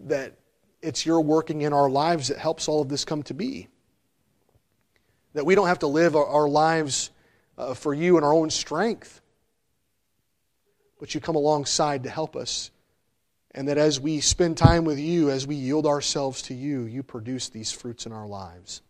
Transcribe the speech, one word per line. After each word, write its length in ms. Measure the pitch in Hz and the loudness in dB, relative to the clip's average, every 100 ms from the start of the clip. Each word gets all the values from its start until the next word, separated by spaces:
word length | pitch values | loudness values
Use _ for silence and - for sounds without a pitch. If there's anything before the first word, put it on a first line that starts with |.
| 135 | -6
that 320 | 143 131 - _ _ _ _ | -6 -6 -16 _ _ _ _
it's 240 | 165 - 156 | -8 -4 2
your 140 | 165 | 2
working 440 | 151 156 160 151 | 4 2 2 -4
in 100 | 147 | 0
our 160 | 143 139 | 4 4
lives 400 | 139 156 175 127 | 4 2 0 -2
that 80 | 143 | -4
helps 320 | 160 160 - | -4 -4 -2
all 120 | 151 | 0
of 60 | 139 | 0
this 160 | 143 | -4
come 200 | - 151 | -4 -6
to 100 | 147 | -6
be. 340 | 135 233 - 90 _ _ _ _ _ _ _ _ _ _ _ _ _ _ _ _ | -8 -8 -8 -14 _ _ _ _ _ _ _ _ _ _ _ _ _ _ _ _
That 120 | 147 147 | -4 4
we 100 | 190 | 4
don't 120 | 180 | 4
have 120 | 180 | 2
to 80 | 151 | 2
live 280 | 147 170 151 | 4 4 4
our, 100 | 147 | 4
our 220 | 147 147 | 4 4
lives, 640 | 147 160 165 151 127 - _ _ _ _ - | 4 4 2 0 -4 -6 _ _ _ _ -12
uh, 160 | 127 | -10
for 200 | 123 151 | -6 -4
you 240 | 143 175 170 | -2 4 6
in 60 | |
our 100 | 147 | 6
own 160 | 160 156 | 4 4
strength, 720 | - - 151 220 208 - - _ _ _ _ _ _ _ _ _ _ _ _ _ _ _ _ _ _ | -2 -4 -2 -2 -2 -10 -20 _ _ _ _ _ _ _ _ _ _ _ _ _ _ _ _ _ _
but 140 | 147 | -10
you 80 | 156 | -8
come 140 | - 160 | -2 0
alongside 680 | 143 151 143 - 151 143 | 2 0 0 0 0 -2
to 60 | 127 | -6
help 260 | 131 156 - | -8 -8 -8
us. 360 | 123 - - _ _ _ _ _ _ _ _ | -8 -8 -10 _ _ _ _ _ _ _ _
And 160 | - 135 | -8 -2
that 100 | 147 | 2
as 220 | 151 139 | 2 2
we 200 | 143 156 | -4 -2
spend 380 | - - 175 160 | -2 2 0 6
time 260 | 165 170 | 6 6
with 160 | 165 143 | 2 -2
you, 300 | 151 170 147 | -2 2 2
as 160 | 135 135 | 0 -4
we 100 | 147 | -6
yield 300 | 131 147 151 | -2 0 0
ourselves 580 | 147 - 156 139 131 | 0 -2 -4 -4 -6
to 100 | - | -12
you, 300 | 127 139 139 | -10 -6 -6
you 180 | 117 123 | -6 -10
produce 460 | 131 123 113 131 - | -12 -12 -10 -10 -10
these 220 | 113 110 | -10 -12
fruits 340 | - 123 117 113 | -10 -12 -14 -14
in 60 | |
our 160 | 110 104 | -14 -14
lives 540 | 101 92 87 87 - _ | -14 -14 -18 -20 -20 _